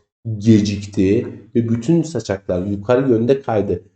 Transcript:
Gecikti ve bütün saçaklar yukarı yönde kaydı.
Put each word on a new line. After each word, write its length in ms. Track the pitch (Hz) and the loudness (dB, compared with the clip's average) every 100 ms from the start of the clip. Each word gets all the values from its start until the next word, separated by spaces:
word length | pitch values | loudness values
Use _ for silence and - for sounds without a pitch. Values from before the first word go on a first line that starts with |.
| _ _ 113 104 | _ _ -10 0
Gecikti 880 | 110 107 101 98 - 107 95 113 117 - - | 4 4 4 -4 -6 0 2 2 -2 -12 -6
ve 140 | 120 117 | -2 0
bütün 320 | 117 135 170 | -2 0 0
saçaklar 640 | 156 120 - 95 - 90 | 0 -6 -6 -6 -4 -4
yukarı 440 | 98 101 101 123 139 | -4 -4 0 2 2
yönde 320 | 113 123 139 | 2 2 0
kaydı. 400 | - 110 98 104 - | 0 -2 -2 -4 -8